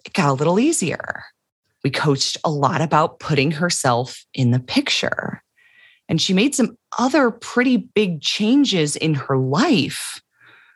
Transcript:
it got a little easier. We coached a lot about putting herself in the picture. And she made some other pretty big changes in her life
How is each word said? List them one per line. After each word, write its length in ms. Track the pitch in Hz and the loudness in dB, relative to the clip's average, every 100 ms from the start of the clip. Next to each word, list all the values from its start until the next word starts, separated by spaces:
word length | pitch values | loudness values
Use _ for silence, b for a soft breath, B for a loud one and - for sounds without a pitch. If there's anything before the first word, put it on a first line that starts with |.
it 80 | - | -8
got 180 | - 143 | -2 0
a 40 | |
little 260 | 135 156 190 | 2 2 2
easier. 640 | 294 320 156 123 - - - _ _ _ _ _ | 2 0 -2 -4 -8 -12 -16 _ _ _ _ _
We 60 | 139 | -4
coached 480 | - 151 135 - - | 0 0 0 -2 -4
a 60 | 175 | -4
lot 320 | 147 143 151 | 0 0 0
about 380 | 143 151 165 - | 0 2 0 -2
putting 320 | - 143 139 | -2 0 0
herself 760 | 151 175 - 135 120 120 - - | 0 -2 0 0 0 -2 -10 -12
in 180 | - 120 | 0 2
the 80 | 123 | 2
picture. 840 | - - 285 - - - - - _ b b b b b - | 0 -2 -2 -2 -2 -4 -8 -10 _ b b b b b -4
And 120 | 165 | -2
she 120 | - | 2
made 200 | 190 269 | 2 2
some 240 | 285 226 - _ - | 2 -2 -4 _ -2
other 340 | 254 311 247 | 0 2 2
pretty 460 | 226 - 240 254 240 | 0 -4 0 2 0
big 420 | - 202 202 156 | 0 0 0 -2
changes 800 | - - 214 277 254 185 147 - | -4 -2 2 4 4 2 0 -2
in 160 | 160 | -2
her 240 | 143 - 135 | -2 0 0
life 840 | 131 147 277 202 - - - - - b b b b | 0 2 2 2 0 -6 -10 -14 -18 b b b b